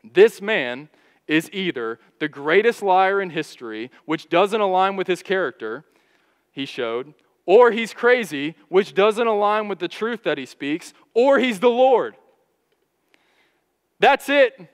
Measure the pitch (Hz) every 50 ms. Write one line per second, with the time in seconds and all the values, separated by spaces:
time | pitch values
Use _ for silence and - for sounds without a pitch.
0 | _ 110 117 175 208 220 214 - 196 208 220 185 135 120 123 127 151 151 _ _
1 | _ _ _ _ _ - 151 156 165 - - 196 190 175 151 127 117 113 117 _
2 | _ _ _ _ 156 151 131 139 139 151 165 196 220 233 226 - 208 196 185 185
3 | 190 190 196 196 196 180 143 131 - - - - 127 113 107 107 117 131 _ _
4 | _ - 156 160 - _ 165 170 202 202 208 220 208 190 185 185 190 196 196 190
5 | 185 190 180 170 - - 185 190 180 131 - _ 117 107 113 139 160 _ _ _
6 | _ _ _ _ _ _ _ _ _ _ _ - 139 - - - 123 113 113 120
7 | 135 147 151 _ _ _ _ _ _ - 185 226 247 233 202 233 226 208 - -
8 | - 240 247 254 220 156 147 139 143 151 165 _ _ _ 160 185 208 147 143 180
9 | 196 220 214 214 240 226 214 208 208 208 214 214 214 208 196 - 180 170 - -
10 | 214 226 240 214 _ 175 151 143 131 - - _ 143 143 151 170 - - _ _
11 | _ _ _ 220 247 277 277 254 247 254 226 180 214 240 233 240 254 262 254 214
12 | 147 110 101 _ _ _ _ _ _ _ _ _ _ _ _ _ _ _ _ _
13 | _ _ _ _ _ _ _ _ _ _ _ _ _ _ _ _ _ _ _ _
14 | 190 247 277 254 - - 277 285 269 233 - - 180 -